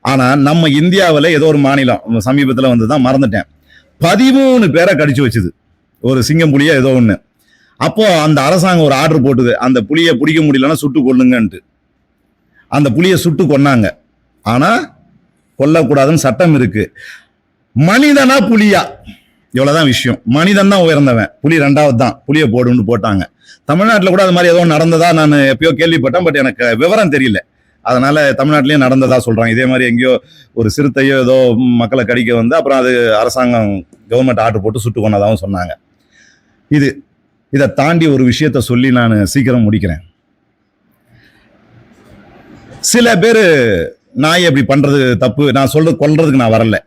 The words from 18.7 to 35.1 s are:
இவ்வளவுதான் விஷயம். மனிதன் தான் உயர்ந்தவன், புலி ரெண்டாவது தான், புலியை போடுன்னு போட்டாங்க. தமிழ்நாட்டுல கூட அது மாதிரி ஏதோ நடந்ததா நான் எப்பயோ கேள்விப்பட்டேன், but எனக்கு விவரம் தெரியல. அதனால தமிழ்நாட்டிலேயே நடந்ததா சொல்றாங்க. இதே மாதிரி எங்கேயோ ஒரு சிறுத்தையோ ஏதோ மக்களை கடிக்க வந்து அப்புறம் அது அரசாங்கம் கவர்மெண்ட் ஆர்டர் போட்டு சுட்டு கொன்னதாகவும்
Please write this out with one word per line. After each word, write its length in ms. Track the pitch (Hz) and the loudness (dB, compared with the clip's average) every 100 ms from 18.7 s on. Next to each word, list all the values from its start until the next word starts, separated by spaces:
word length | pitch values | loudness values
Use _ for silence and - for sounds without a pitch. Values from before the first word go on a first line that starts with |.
| 185 - - - - _ _ _ | 0 -2 -14 -20 -20 _ _ _
இவ்வளவுதான் 360 | 127 139 156 143 | -2 0 0 0
விஷயம். 260 | 120 123 - 110 139 | 0 -4 -4 -2 0
மனிதன் 340 | 180 202 196 | 2 2 2
தான் 140 | 202 | 2
உயர்ந்தவன், 440 | 165 147 139 113 101 _ | 2 2 2 0 -2 _
புலி 140 | 143 160 | -2 0
ரெண்டாவது 320 | 143 143 147 117 | 2 2 2 0
தான், 120 | 123 - - | -2 -4 -4
புலியை 200 | 147 143 | -2 0
போடுன்னு 300 | 120 123 123 104 | 0 0 0 0
போட்டாங்க. 340 | 117 110 98 85 _ _ - - | -2 -2 -4 -6 _ _ -16 -4
தமிழ்நாட்டுல 420 | 160 214 214 185 | 0 2 2 0
கூட 100 | 185 | 0
அது 100 | 190 175 | 2 2
மாதிரி 140 | 175 | 2
ஏதோ 80 | 170 170 | 2 2
நடந்ததா 340 | 156 165 165 170 165 | 0 0 2 2 2
நான் 160 | 151 147 135 | 2 2 0
எப்பயோ 200 | 139 160 139 | 0 -2 0
கேள்விப்பட்டேன், 440 | 165 160 127 175 170 | 0 0 0 -2 -2
but 100 | 143 | -2
எனக்கு 220 | 131 101 123 117 | -4 -2 -4 0
விவரம் 300 | 165 214 185 | 0 0 0
தெரியல. 260 | 143 127 98 - _ _ _ | 0 0 -2 -8 _ _ _
அதனால 320 | 107 123 135 151 143 127 | -4 -2 0 0 0 0
தமிழ்நாட்டிலேயே 400 | 143 151 135 151 | 0 0 0 0
நடந்ததா 340 | 127 135 131 127 | 2 0 2 0
சொல்றாங்க. 280 | 117 110 117 | 0 -2 0
இதே 100 | 113 127 | 0 -2
மாதிரி 140 | 127 123 | 0 0
எங்கேயோ 240 | 117 127 123 _ - _ - | 0 0 -2 _ -20 _ -4
ஒரு 100 | 107 | -4
சிறுத்தையோ 420 | - 139 135 135 135 | 0 -2 0 0 0
ஏதோ 100 | 123 131 127 113 127 120 | 2 2 2 0 0 0
மக்களை 220 | 117 131 110 | -2 -2 -2
கடிக்க 200 | 123 117 117 | -2 -2 -2
வந்து 160 | 113 160 | 0 -2
அப்புறம் 200 | 135 135 | 0 0
அது 120 | 127 123 117 107 | 0 0 0 0
அரசாங்கம் 500 | 120 127 123 120 107 98 - _ _ | -2 -2 -2 0 -2 -6 -10 _ _
கவர்மெண்ட் 300 | 120 131 120 | -2 0 0
ஆர்டர் 180 | 113 107 | -2 -2
போட்டு 200 | 104 110 | -4 -6
சுட்டு 140 | 113 107 | -6 -4
கொன்னதாகவும் 400 | 107 | -2